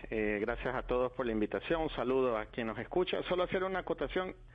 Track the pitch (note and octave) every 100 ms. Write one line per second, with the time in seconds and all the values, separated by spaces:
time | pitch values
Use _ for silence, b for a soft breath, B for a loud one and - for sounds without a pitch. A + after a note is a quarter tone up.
0 | - A2+ G#2+ G#2 A2 A#2 - B2+ G#2+ B2
1 | B2+ - B2 A2 G#2 - - E3 D#3 -
2 | B2 C3 B2+ A2 G#2+ - A2+ G#2+ A2 F3
3 | F3+ - - F3+ F3+ G3 F#3 F#3 - E3
4 | C#3 F#3 F#3 - -